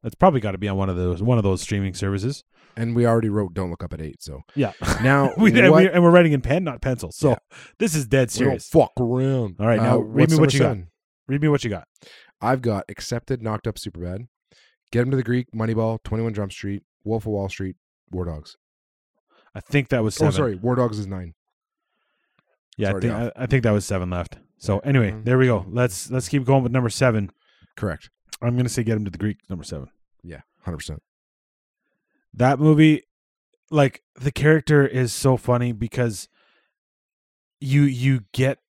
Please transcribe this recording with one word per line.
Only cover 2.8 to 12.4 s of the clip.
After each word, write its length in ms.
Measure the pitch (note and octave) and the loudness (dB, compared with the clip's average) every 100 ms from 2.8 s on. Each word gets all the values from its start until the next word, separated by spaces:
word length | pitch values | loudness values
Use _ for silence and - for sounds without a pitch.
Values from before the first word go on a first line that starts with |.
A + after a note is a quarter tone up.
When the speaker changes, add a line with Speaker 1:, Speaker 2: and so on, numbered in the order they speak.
| A#2 A#2 | -4 0
Speaker 2:
we 120 | A#2+ | 2
already 220 | A#2 A2+ | 2 2
wrote 260 | G#2 G2 E2+ | -2 -4 -4
Don't 160 | F#2 | -6
Look 120 | E2+ | -8
Up 80 | E2 | -12
at 80 | D#2+ | -10
eight, 220 | D#2 - | -12 -14
so. 220 | - C2+ - - | -16 -16 -10 -4
Speaker 1:
Yeah. 160 | A#2 - - - | -4 -4 -6 0
Speaker 2:
Now, 300 | B2 C#3 C#3 | 2 4 2
Speaker 1:
<laughs> 40 | - | 4
We 140 | G#3+ | 4
did, 180 | B3 F#3 | 6 8
Speaker 2:
what 120 | D#3 | 8
Speaker 1:
we, 60 | F#3+ | 6
and 140 | F3 | 6
we're 80 | F3 | 6
writing 200 | F3 E3+ | 8 6
in 80 | C#3+ | 2
pen, 220 | A#2+ D#3 | 0 -2
not 160 | F3 B2+ | -2 -6
pencil. 300 | C3+ B2 G2+ | -6 -6 -8
So 180 | - D3 | 0 0
Speaker 2:
Yeah. 60 | A#2+ _ - - _ | 0 _ -20 -20 _
Speaker 1:
this 160 | A3 D#3 | -2 -2
is 100 | A#2+ | 0
dead 120 | C3+ | 0
Speaker 2:
We 260 | B2 - C3 | 0 0 0
don't 140 | B2 | 0
Speaker 1:
serious. 100 | - | 2
Speaker 2:
fuck 220 | E3+ B2+ - | 2 2 0
around. 560 | A#2+ B2+ C3+ C3 A2 F2+ | -2 0 0 0 -4 -2
Speaker 1:
All 60 | G#2+ | 0
right, 160 | A2 | 2
now 140 | A2+ B2 | 2 2
Speaker 2:
Uh, 40 | |
Speaker 1:
read 180 | A2 B2+ D#3 | 0 2 4
Speaker 2:
what's 40 | |
Speaker 1:
me 60 | D#3+ | 4
what 20 | |
Speaker 2:
number 120 | D3 | 4
Speaker 1:
you 60 | C#3 | 4
got. 60 | A#2 | 0
Speaker 2:
seven? 180 | G2+ F2+ _ _ _ - | 0 -10 _ _ _ -6
Speaker 1:
Read 140 | C#3 | -2
me 60 | D3+ | 0
what 140 | C#3+ | 0
you 60 | A#2+ | -2
got. 160 | F#2 - _ - - _ | -8 -10 _ -20 -20 _
Speaker 2:
I've 220 | _ | _